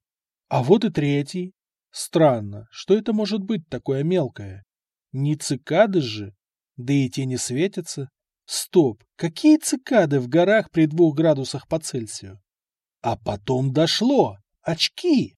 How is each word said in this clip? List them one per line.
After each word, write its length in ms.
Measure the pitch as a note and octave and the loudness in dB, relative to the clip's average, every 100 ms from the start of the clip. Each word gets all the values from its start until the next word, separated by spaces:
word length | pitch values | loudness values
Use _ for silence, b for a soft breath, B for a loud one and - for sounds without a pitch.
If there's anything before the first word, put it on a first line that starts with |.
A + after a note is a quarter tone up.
| _ _ _ _ _ | _ _ _ _ _
А 140 | C3+ | -2
вот 200 | B2 G#3+ | 4 4
и 60 | G#3+ | 4
третий. 640 | D#3+ C#3+ C#3+ C#3 F3+ F#3 - _ _ _ | -2 0 -2 -2 -8 -10 -14 _ _ _
Странно, 760 | - - - D3+ A#2+ G2+ G2+ - | -14 -4 2 4 2 -4 -12 -18
что 220 | - - G#3+ | -12 0 0
это 160 | G#3+ | 0
может 280 | G#3+ G3+ G#3+ | -2 -2 -4
быть 280 | F#3+ G#3 - | -4 -6 -6
такое 340 | B2 - C3+ | -8 -4 -4
мелкое? 640 | D#3+ F#3 B2+ - G2+ F#2+ _ _ _ _ _ | 0 0 -2 -8 -14 -16 _ _ _ _ _
Не 220 | C3+ D3 D3 | -4 -4 -4
цикады 640 | - C3 - E3 A3 F#3 | -4 -8 0 2 4 2
же? 320 | A#2+ G#2+ G2+ - _ _ _ - | -2 -6 -12 -16 _ _ _ -10
Да 180 | B2 | -2
и 160 | C#3+ B2+ | 0 0
тени 280 | C#3 C3 B2 | -4 -6 -6
светятся. 720 | - B2+ G3 F#3 E3 D3 C3 _ _ _ - | -4 -2 -2 -4 -10 -12 -12 _ _ _ -10
Стоп, 560 | - - F#3 C3 G#2 _ - | -10 0 2 2 0 _ -8
какие 440 | E3 - D4+ D4+ | -6 2 4 4
цикады 600 | - C4 - A#3+ C#3 C#3+ | 2 -6 0 2 4 0
в 80 | B2 | 2
горах 440 | D#3+ F3+ A3 - | 2 4 2 2
при 160 | E3 D#3 | 2 2
двух 280 | D#3+ E3 C#3+ | 4 4 4
градусах 540 | E3 C#3 B2+ C3 - | 2 2 -2 -8 -6
по 100 | E3 | -6
Цельсию? 640 | - C3 G#2+ - G2 G2+ _ _ _ _ _ _ | -4 -8 -8 -12 -16 -20 _ _ _ _ _ _
А 140 | A#2 G#2 | -6 -4
потом 560 | - G2+ - B2+ C3+ | -6 -6 -2 -2 0
дошло. 680 | C3 E3 - A#3+ C4+ B2 G2 _ _ | 0 0 0 2 2 0 -4 _ _
Очки! 760 | - D#3+ - - F4 C4 - | -6 -4 -4 -2 0 2 0